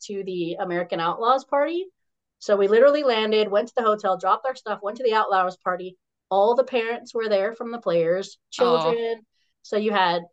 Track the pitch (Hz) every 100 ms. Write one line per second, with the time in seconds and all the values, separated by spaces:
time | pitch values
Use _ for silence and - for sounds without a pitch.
0 | - 196 190 180 165 226 185 175 175 180
1 | 165 247 233 262 - 285 294 339 381 _
2 | _ _ _ _ - 202 196 220 285 294
3 | 269 220 214 214 202 302 240 - 226 208
4 | 202 180 190 220 262 254 214 202 202 240
5 | 254 214 - 190 185 180 190 180 185 180
6 | _ _ _ 190 220 240 254 247 226 233
7 | 240 233 220 202 202 233 233 233 202 170
8 | 165 185 196 - _ - 240 165 - 233
9 | 226 226 _ _ _ _ - 208 214 202
10 | 180 175 170